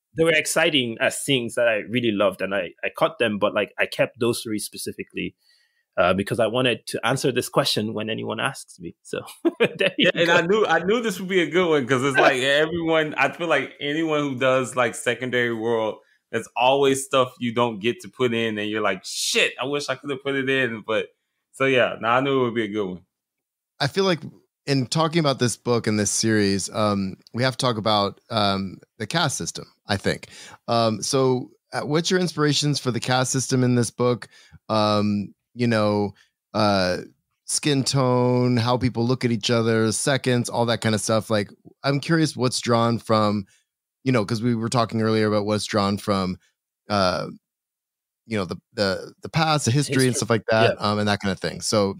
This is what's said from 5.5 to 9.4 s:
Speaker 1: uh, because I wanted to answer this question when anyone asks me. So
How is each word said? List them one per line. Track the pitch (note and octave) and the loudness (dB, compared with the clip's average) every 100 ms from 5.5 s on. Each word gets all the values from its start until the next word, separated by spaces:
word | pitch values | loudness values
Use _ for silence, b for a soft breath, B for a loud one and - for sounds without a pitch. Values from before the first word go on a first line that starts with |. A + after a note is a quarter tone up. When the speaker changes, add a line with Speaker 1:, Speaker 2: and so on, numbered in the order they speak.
| _ _ _ _ - | _ _ _ _ 0
Speaker 1:
uh, | F2 | 2
because | F#2+ G2+ A#2+ | 2 -2 -2
I | A2 | 0
wanted | A#2+ B2+ A2 - | 0 0 -2 -6
to | - A2+ | -4 -2
answer | C3 D3 | 0 0
this | B2 - | -2 -2
question | - D#3+ - G#2+ | -2 0 -2 -2
when | G#2+ A2 | -4 -6
anyone | A2+ A2+ A2 | -6 -6 -4
asks | B2 C3 - - | -4 -6 -16 -16
me. | F2 - | -16 -16
So | - - - - | -12 -10 -10 -6